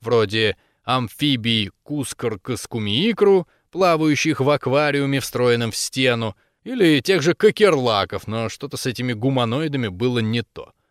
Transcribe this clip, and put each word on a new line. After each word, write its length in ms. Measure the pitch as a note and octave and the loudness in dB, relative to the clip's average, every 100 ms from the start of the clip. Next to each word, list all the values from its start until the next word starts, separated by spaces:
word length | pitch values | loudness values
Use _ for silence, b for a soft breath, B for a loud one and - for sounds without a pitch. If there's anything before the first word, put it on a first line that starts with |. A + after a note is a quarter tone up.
вроде 560 | A2+ A#2+ G#2+ A2 G#2+ - _ _ - | 0 2 2 2 0 -2 _ _ -4
амфибий 840 | B2+ A#2 - D3 C3 A2 A2+ G2 - | -4 -4 -4 -2 0 0 -2 -2 -8
Кускар-Каскумиикру, 1600 | - D3 C3 - B2 G#2 - A#2 - A#2 G#2 G#2+ G#3 G#3+ G3+ F#3+ E3+ _ _ | -10 -8 -6 -6 -6 -6 -8 -8 -8 -6 -2 0 0 2 4 4 0 _ _
плавающих 680 | E3+ F#3 E3 D#3 C#3+ D#3+ D3+ | 0 2 2 2 2 0 0
в 100 | C3+ | 0
аквариуме, 680 | D3 - C3+ D3 C#3+ C#3 C#3 | 0 0 0 0 0 0 -2
встроенном 520 | - B2 B2 A#2+ A#2 | -4 0 2 2 0
в 40 | - | -4
стену, 600 | - - C3 A#2 A2 - _ _ | -6 0 0 2 -2 -8 _ _
или 380 | - B3+ F3 D3 | -10 2 4 4
тех 200 | D3 F#3+ | 2 2
же 120 | D3 | 2
кокерлаков, 920 | D#3+ - - G#3 D#3 B2 G#2 F#2 F#2 - | 2 2 4 4 4 2 2 0 -4 -6
но 220 | A2 A2+ | -6 -6
что-то 300 | - C#3+ - | -8 -12 -8
с 80 | C3+ | -6
этими 260 | A#2+ B2+ | -4 -6
гуманоидами 760 | A2 A#2+ E3+ A#2 B2 D#3+ C#3 A#2 | -2 -2 0 0 -2 -2 -2 -4
было 300 | F2+ B2 A#2+ | -2 -2 0
не 240 | A2 A#2 | -2 -2
то. 280 | A2+ - A#1+ _ _ | -6 -12 -18 _ _